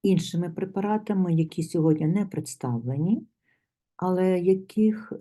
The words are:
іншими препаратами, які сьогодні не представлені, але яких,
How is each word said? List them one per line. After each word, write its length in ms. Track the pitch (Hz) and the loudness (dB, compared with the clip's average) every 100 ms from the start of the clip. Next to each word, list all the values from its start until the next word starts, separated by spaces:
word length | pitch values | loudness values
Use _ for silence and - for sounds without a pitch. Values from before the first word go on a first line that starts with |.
іншими 460 | 196 180 - 170 175 | 4 2 2 -4 -4
препаратами, 840 | 165 190 196 208 214 208 196 180 | -4 -6 -4 0 -2 0 0 2
які 300 | 165 160 - | 2 0 -2
сьогодні 440 | 160 170 160 156 156 | -4 2 2 4 2
не 180 | 190 190 | 0 -2
представлені, 1000 | 151 - - 127 120 120 135 165 226 - _ _ _ _ _ _ - | -6 -10 -8 -4 -4 -4 -4 0 -2 -4 _ _ _ _ _ _ -6
але 420 | 180 185 185 180 | -2 2 2 2
яких, 760 | 180 190 190 - 214 214 - - | 2 0 0 0 2 0 -8 -8